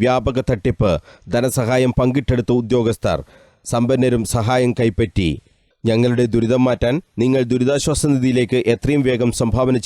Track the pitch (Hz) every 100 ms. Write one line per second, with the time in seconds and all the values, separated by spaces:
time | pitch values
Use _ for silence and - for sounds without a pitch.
0 | 117 127 117 127 127 117 131 110 107 80
1 | - - - 117 127 131 113 127 127 120
2 | 127 131 127 123 117 123 117 123 113 110
3 | 107 80 - - _ _ - 120 120 131
4 | 127 123 107 120 110 127 123 117 117 -
5 | 90 - 85 71 _ _ _ _ 113 113
6 | 123 120 123 113 113 127 127 120 120 139
7 | - - 131 131 123 123 127 143 160 147
8 | 156 135 127 127 123 123 117 117 - 147
9 | 127 123 120 - 120 113 127 127